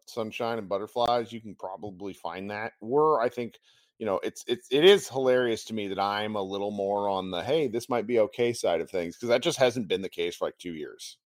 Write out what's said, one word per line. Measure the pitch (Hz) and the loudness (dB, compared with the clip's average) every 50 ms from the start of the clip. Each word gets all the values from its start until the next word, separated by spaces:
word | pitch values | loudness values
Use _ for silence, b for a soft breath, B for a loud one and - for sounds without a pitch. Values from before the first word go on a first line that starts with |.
| _ | _
sunshine | - - 120 110 107 - - 120 113 117 113 | -10 -8 -6 -6 -6 -6 -4 -4 -4 -4 -4
and | 101 90 | -4 -4
butterflies, | 101 98 107 - - 123 117 117 120 120 117 110 | -4 -4 -4 -4 -2 0 2 2 2 0 -2 -4
you | 117 110 | -10 -14
can | 113 104 92 | -14 -16 -14
probably | - - 92 95 82 90 104 95 87 101 98 | -12 -10 -10 -10 -10 -12 -12 -12 -10 -10 -10
find | 90 - - 85 85 92 98 101 | -10 -10 -10 -10 -8 -8 -8 -8
that. | 104 104 110 - - _ | -8 -8 -8 -10 -10 _
We're, | 107 113 131 147 151 156 151 117 | -6 0 2 4 4 4 4 2
I | 117 123 | 2 0
think, | - 123 120 107 - _ _ _ _ _ _ _ _ - | -2 -4 -6 -8 -10 _ _ _ _ _ _ _ _ -6
you | 110 | -2
know, | 104 95 - - | 0 0 0 -2
it's, | 107 - - - - | -4 -8 -6 -4 -4
it's, | 123 - - - | -4 -4 -2 0
it | 127 147 165 | 4 8 10
is | 190 202 190 - - | 10 10 8 4 -2
hilarious | 123 135 131 127 127 127 123 120 113 107 - | -4 0 4 4 4 4 4 2 0 -2 -4
to | - 110 | -6 -6
me | 110 101 98 | -6 -6 -4
that | 95 95 | -2 0
I'm | 98 101 101 104 107 107 107 | 0 0 0 -2 -2 -2 -2
a | 104 | -4
little | 98 95 98 98 101 104 | -4 -4 -4 -4 -4 -4
more | 104 101 98 98 101 101 101 101 | -2 -2 -2 0 0 0 0 0
on | 98 95 92 95 | 0 -2 -2 -4
the, | 90 87 | -4 -4
"Hey, | 85 117 147 165 147 120 | -2 0 0 0 0 0
this | 104 117 - - | -2 -4 -2 0
might | 123 117 104 110 | 0 0 0 2
be | 120 113 | 2 2
okay" | 107 101 - - 120 120 | 2 2 2 0 0 0
side | 117 - - 95 85 82 | 0 0 0 0 2 0
of | 80 - | 0 -2
things, | 95 90 85 85 82 | -4 -4 -4 -4 -6
'cause | - 120 117 | -4 2 2
that | 117 127 | 2 4
just | - 170 143 - | 4 0 2 4
hasn't | 131 123 113 127 107 | 2 2 2 0 -2
been | 80 92 95 | -2 -2 -2
the | 95 90 | -2 -6
case | - 87 85 87 - | -4 -4 -4 -4 -2
for, | - 90 | -2 -4
like, | 76 - - | -4 -4 -8
two | - 90 82 | -10 -10 -8
years. | 76 73 - - - - - - _ _ _ | -8 -10 -10 -12 -14 -16 -18 -18 _ _ _